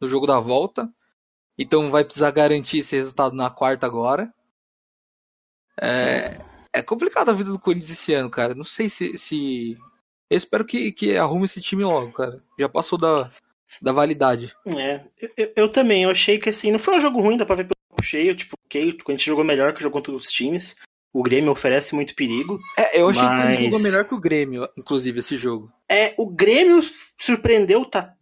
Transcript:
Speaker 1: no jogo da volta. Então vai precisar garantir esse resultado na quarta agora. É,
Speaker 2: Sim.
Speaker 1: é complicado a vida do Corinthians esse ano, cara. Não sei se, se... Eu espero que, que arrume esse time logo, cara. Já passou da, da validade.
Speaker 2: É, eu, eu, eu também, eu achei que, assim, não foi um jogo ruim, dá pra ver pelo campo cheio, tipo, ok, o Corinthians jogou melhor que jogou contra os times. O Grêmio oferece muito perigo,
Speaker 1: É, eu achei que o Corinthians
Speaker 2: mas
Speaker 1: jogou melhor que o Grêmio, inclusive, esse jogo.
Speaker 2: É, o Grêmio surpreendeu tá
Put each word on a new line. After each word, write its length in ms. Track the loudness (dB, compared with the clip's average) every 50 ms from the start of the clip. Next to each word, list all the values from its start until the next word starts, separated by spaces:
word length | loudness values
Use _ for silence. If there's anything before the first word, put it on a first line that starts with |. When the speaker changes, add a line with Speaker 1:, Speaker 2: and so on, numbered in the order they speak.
Speaker 1:
no 60 | -4 -2
jogo 200 | 0 0 2 2
da 120 | 2 2
volta. 500 | 2 2 0 0 0 -2 -4 -6 -8 -8 -10 _ _ _ _ _ _ _ _ _ _ _ _ -10
Então 320 | -2 2 2 2 2 2
vai 140 | 2 2 2
precisar 280 | 0 0 0 0 2
garantir 480 | 4 4 4 4 2 0 -2 -2 -4 -4
esse 160 | -2 -2 -2 -4
resultado 360 | -4 -4 -2 -2 -2 -2 -2
na 140 | -2 -4 -4
quarta 360 | -2 -2 -2 0 0 0 -2
agora. 480 | -4 -4 -2 -2 0 -2 -2 -4 -8 -12 _ _ _ _ _ _ _ _ _ _ _ _ _ _ _ _ _ _ _ _ _ _ _ _ _ _ _ _ -8
É, 540 | -4 -2 -2 0 0 0 0 -2 -4 -6 -10
Speaker 2:
Sim. 60 | -14 -18 -20 -20 -20 _ _ -6
Speaker 1:
é 80 | -6
complicado 480 | -4 -4 -4 -2 -2 -2 0 0 2 2
a 40 | 2
vida 180 | 0 -2 -4
do 80 | -6 -4
Corinthians 320 | -2 -2 -2 -2 -4 -6
esse 220 | -8 -6 -2 -2 0
ano, 160 | 0 -2 -2
cara. 260 | -4 -4 -4 -4 -4
Não 80 | -6 -10
sei 260 | -8 -6 -4 -4 -4
se, 280 | -4 -6 -6 -6 -6 -8
se... 600 | -8 -6 -6 -4 -4 -4 -4 -4 -6 -8 -10 -12 -16 -20 _ _ _ _ _ _ _ -2
Eu 80 | -2 -2
espero 280 | 0 -2 -2 -2 -2
que, 260 | -2 -4 -4 -4 -4
que 240 | -6 -4 -2 0 2 2
arrume 280 | 2 0 0 -2 -2
esse 160 | -4 -4 -8
time 220 | -8 -6 -4 -2 -2
logo, 280 | 0 -2 -2 -4 -6
cara. 300 | -6 -6 -8 -8 -8 -12 _ _ _ -4
Já 100 | -4 -2
passou 280 | -2 -4 -4 -2 -2 0
da, 340 | 0 2 2 0 -2 -4 -10 _ _ _ _ _ _ _ -16 -6
da 100 | -4 0
validade. 640 | 2 2 2 2 2 2 2 2 2 0 -4 -10 -16 _ -10
Speaker 2:
É, 360 | -8 -6 -4 -4 -4 -4 -6 -8 -14 _ _
eu, 100 | -14 -10 -6 -4
eu, 160 | -4 -2 2
eu 140 | 2 2 2
também, 340 | 4 2 4 4 4 4 4
eu 60 | 4
achei 280 | 2 2 2 2 2 2
que, 120 | 0 -2
assim, 220 | -4 -2 0 0
não 80 | 0 2
foi 180 | 2 2 2 4
um 40 |
jogo 200 | 4 2 2 2
ruim, 160 | 2 2 2 2
dá 80 | 0
pra 100 | 0 -2
ver 80 | -2 -2
pelo 100 | -4 -6 -8 _ _
campo 140 | _ -6 -6
cheio, 320 | -4 -2 0 0 0 0
tipo, 200 | -2 -6 -14 -16 -18 _
ok, 240 | -8 -4 -2 -2 -2
o 140 | -2 -4 -6
Corinthians 220 | -6 -4 -2 -2
jogou 180 | 0 0 2 2
melhor 300 | 2 2 2 2 0 0
que 80 | -2
jogou 200 | -4 -4 -4 -4
contra 120 | -6 -6 -8
os 160 | -8 -8 -6
times. 440 | -4 -4 -2 -2 -4 -4 -6 -10 -18 _ -20 _ _ _ _ _ -4
O 100 | -2 0
Grêmio 260 | 2 2 4 4 2 2
oferece 420 | 0 0 2 2 0 0 -2 -4
muito 180 | -4 -4 -6 -4
perigo, 460 | -4 -4 -2 -2 -2 -4 -6 -8 -10 -10 -8 -2 -2
Speaker 1:
É, 220 | 0 2 4 4
eu 80 | 4 4
achei 140 | 4 4
que 60 | 4 4
o 20 | 4 4
Corinthians 220 | 2 2 2 2
Speaker 2:
mas 40 | 2 2
Speaker 1:
jogou 80 | 2 2
melhor 260 | 2 2 2 2 0
que 80 | -2 -4
o 60 | -4
Grêmio, 500 | -2 0 0 0 0 -2 -4 -6 -8 -8 _ -12
inclusive, 420 | -6 -4 -4 -2 -2 -2 -4 -4
esse 180 | -6 -6 -6 -4
jogo. 340 | -4 -4 -4 -6 -8 -14 _ _ _ 0
Speaker 2:
É, 240 | 0 2 2 0 0 -4
o 80 | -6 -4
Grêmio 520 | -2 2 4 4 6 6 6 6 6 6 4 2 -4 -16 -20 -20 _ -6
surpreendeu 680 | -2 -2 0 0 2 4 4 4 4 4 4 2 2
tá 280 | 0 -4 -4 -4 -6 _ _